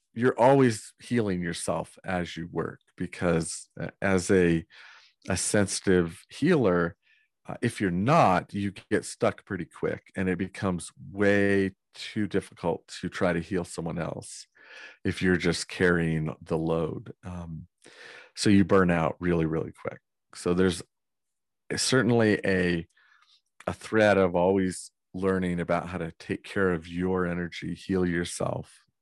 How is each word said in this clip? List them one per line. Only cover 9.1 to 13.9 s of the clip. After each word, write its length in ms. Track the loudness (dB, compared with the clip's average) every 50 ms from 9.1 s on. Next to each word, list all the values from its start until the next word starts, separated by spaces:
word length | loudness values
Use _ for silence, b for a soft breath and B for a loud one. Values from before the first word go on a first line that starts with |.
| -6 -2 -2 -2 -2 -4 _
pretty 200 | -10 -10 -8 -10
quick, 380 | -10 -10 -6 -6 -6 -6 -6 _ _ -8
and 120 | -4 -4 -2
it 100 | -2 -4
becomes 540 | -4 -8 -6 -6 -4 -4 -4 -4 -6 -12 -18 -18 -18 -10
way 600 | -4 0 2 4 4 4 4 4 2 2 0 0 -4 _ _ _ -20
too 320 | -18 -14 -10 -6 -6 -4
difficult 600 | -2 -2 -4 -4 -6 -12 -6 -4 -4 -4 -4 _ -16 -14 -10
to 80 | -10 -8
try 240 | -4 -2 0 0
to 80 | 0 -2
heal 240 | -4 -4 -4 -4 -4
someone 340 | -6 -8 -8 -8 -6